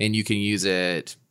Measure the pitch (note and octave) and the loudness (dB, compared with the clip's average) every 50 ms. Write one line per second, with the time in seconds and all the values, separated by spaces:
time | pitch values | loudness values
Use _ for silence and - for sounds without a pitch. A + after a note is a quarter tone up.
0 | G#2 G#2+ A2 A2 G#2 - A2 G#2 G2+ G#2 G#2 G2 F#2 G2 F#2 F2+ F2+ F2 F2 D#2+ | -2 0 0 0 0 0 0 0 0 0 0 0 0 0 0 0 0 0 -2 -4
1 | - - - - _ _ | -6 -8 -14 -18 _ _